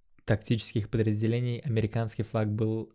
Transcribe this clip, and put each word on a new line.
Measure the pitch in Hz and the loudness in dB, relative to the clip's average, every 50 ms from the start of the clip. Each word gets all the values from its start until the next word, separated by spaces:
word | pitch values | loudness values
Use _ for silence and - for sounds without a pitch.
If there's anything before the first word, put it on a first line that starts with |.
| _ _ _ - - | _ _ _ -6 0
тактических | - 107 - - - 120 110 - - - 113 104 - | 0 0 0 2 0 0 0 -2 -2 -4 -4 -2 0
подразделений | - 113 110 110 107 104 113 110 117 123 123 120 120 117 | 0 2 2 2 2 2 2 2 2 0 0 -2 -4 -4
американский | - 135 113 113 113 113 - 117 113 107 - - 107 | -2 -2 0 0 0 0 0 -2 -2 -2 -4 -6 -6
флаг | - - 110 107 104 | -2 -2 -2 0 0
был, | 104 110 113 110 110 113 110 - | 0 0 0 0 -2 -2 -6 -8